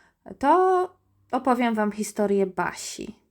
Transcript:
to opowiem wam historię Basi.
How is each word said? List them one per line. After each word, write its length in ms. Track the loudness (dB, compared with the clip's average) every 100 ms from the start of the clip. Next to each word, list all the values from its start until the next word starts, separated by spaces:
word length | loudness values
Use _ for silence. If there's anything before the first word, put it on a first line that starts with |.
| _ _ -20 -2
to 500 | 2 4 4 2 0 -6 _ _ _
opowiem 440 | -2 0 2 2 0
wam 160 | -2
historię 540 | -2 -6 -2 0 2 0
Basi. 760 | -2 -4 -6 -12 -12 -12 -14 _